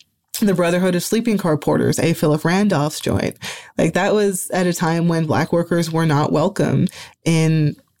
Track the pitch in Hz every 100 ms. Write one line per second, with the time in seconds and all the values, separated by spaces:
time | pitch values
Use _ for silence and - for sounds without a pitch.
0 | _ _ _ - 202 180 170 180 185 175
1 | - 226 233 196 170 151 - 156 - -
2 | 165 165 156 151 165 185 208 151 151 -
3 | - - - - - - - - 165 180
4 | 190 208 202 190 - 185 180 170 165 165
5 | 170 165 156 117 170 170 170 170 160 160
6 | 160 143 151 156 180 196 147 135 185 -
7 | - _ 165 165 160 160 151 - _ -